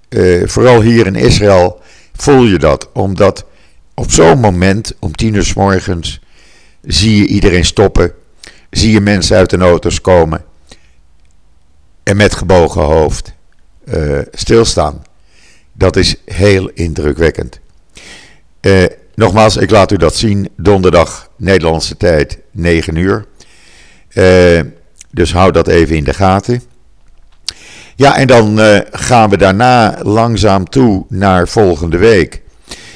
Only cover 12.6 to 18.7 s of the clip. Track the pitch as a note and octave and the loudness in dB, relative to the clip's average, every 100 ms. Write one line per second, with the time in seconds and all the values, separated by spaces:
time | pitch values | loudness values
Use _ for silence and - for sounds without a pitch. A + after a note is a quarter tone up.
12.6 | D#2+ E2+ D2+ D#2+ D2+ - - - _ _ | 2 0 0 0 0 -4 -12 -20 _ _
13.6 | _ _ - F2+ D2 C#2+ - - - A2+ | _ _ -10 -6 -4 -6 -8 -8 0 2
14.6 | A2+ - D2+ D2 - _ _ _ _ _ | 2 -2 -4 -6 -18 _ _ _ _ _
15.6 | _ - F#2 F#2 F2 - - - G2+ F#2+ | _ -2 -2 0 -2 -4 -10 -2 0 0
16.6 | F#2 - E2+ D2+ D2+ C#2 D#2+ - - - | -2 -6 -8 -4 -4 -2 -2 -2 -10 -14
17.6 | - _ _ - - - - - _ _ | -20 _ _ -20 -20 -20 -20 -20 _ _
18.6 | F#2+ | 0